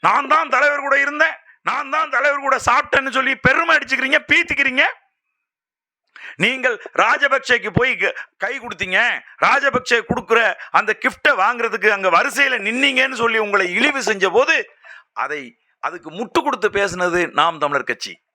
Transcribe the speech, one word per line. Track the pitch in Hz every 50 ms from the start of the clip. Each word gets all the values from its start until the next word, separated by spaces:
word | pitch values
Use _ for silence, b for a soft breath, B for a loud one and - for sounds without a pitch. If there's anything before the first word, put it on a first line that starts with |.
"நான் | - 170 202 247 277
தான் | 269 302 311 320 285
தலைவர் | 262 262 285 294 294 285
கூட | 277 277 269 277
இருந்தேன், | 277 285 294 302 311 320 311 - _ b b b b
நான் | 170 214 269 294 269
தான் | 277 311 320 302
தலைவர் | 269 247 269 294 285 277
கூட | 277 277 262 240 - -
சாப்பிட்டேன்னு" | 240 294 285 - - 277 262 269
சொல்லி | 214 262 262 254 269
பெருமை | 262 - 254 262 - 330 330 330
அடிச்சுக்கிறீங்க, | 302 285 - 262 247 262 262 285 302 294 - 294
பீத்திக்கிறீங்க. | 330 339 339 294 269 277 269 254 254 302 392 523 _ _ _ _ _ _ _ _ _ _ _ _ _ _ _ _ _ _ _ _ _ _ _ B B B B B
நீங்கள் | B 165 220 262 262 247 254 233 196 - - _
ராஜபக்சேக்கு | - 185 226 269 285 277 277 262 269 262 - 247 233 185 214 180
போய் | 190 240 262 247
க-, | 180 185 196 - B B B B
கை | _ - 208 254 277
கொடுத்தீங்க, | 233 240 214 170 196 185 185 196 233 240 202 143 - B B B -
ராஜபக்சே | 185 233 277 277 277 - 247 247 - 240 233 208 -
கொடுக்குற | - 226 185 - 226 226 226 208 175 B B B
அந்த | B - 214 208 214 -
கிஃப்டை | - 262 - - _ 302 277
வாங்குறதுக்கு | 208 185 214 247 240 226 226 202 220 185 214
அங்க | 208 196 190 190
வரிசையில | 170 175 226 277 - 247 285 269 254 233
நின்னீங்கன்னு | 196 208 226 247 269 277 262 254 262 269 262
சொல்லி | 220 233 233 226 226
உங்களை | 214 208 202 202 190 180 175
இழிவு | 202 240 294 285 269 233
செஞ்ச | - 220 196 185 190
போது | 170 220 269 302 330 285 208 - _ B B B B B B B _
அதை, | 113 120 139 147 147 135 120 117 _ _ _ _ _
அதுக்கு | - 143 165 175 - 156
முட்டு | 156 180 240 185 _ - 254
கொடுத்து | 285 269 214 214 208
பேசினது | - 202 202 196 170 180 180 180 170 175 175 156 -
நாம் | 139 151 165 165 156
தமிழர் | 147 143 143 139 120
கட்சி | - 120 - - 104 87 _ _ _ _